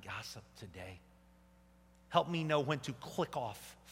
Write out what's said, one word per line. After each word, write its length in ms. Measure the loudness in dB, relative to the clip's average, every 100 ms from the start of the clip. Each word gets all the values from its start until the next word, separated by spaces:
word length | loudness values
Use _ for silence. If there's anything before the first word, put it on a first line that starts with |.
gossip 400 | -8 -8 -8 -12 -16 -16
today. 420 | -14 -12 -12 -12 -18 -20 -20 -20 -20 -20 -20 -20 -20 -20 4
Help 180 | 4 6
me 160 | 2
know 180 | 4 4
when 180 | 4 2
to 140 | 0
click 440 | -6 -4 -2 0 0
off 400 | -4 -6 -12 -18 -12